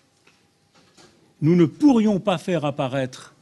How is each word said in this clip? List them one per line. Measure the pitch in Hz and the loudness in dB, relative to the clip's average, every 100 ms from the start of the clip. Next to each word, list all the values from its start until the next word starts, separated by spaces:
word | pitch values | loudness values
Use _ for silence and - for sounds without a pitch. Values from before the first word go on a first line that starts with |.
| _ _ _ _ _ _ _ _ _ _ - _ _ _ | _ _ _ _ _ _ _ _ _ _ -20 _ _ _
nous | 147 175 | 0 2
ne | |
pourrions | 165 - 294 233 214 196 | 2 2 2 4 2 0
pas | 202 165 | -2 -4
faire | - 170 | -4 -4
apparaître | 147 139 131 135 131 - - _ | -4 -6 -6 -6 -8 -10 -20 _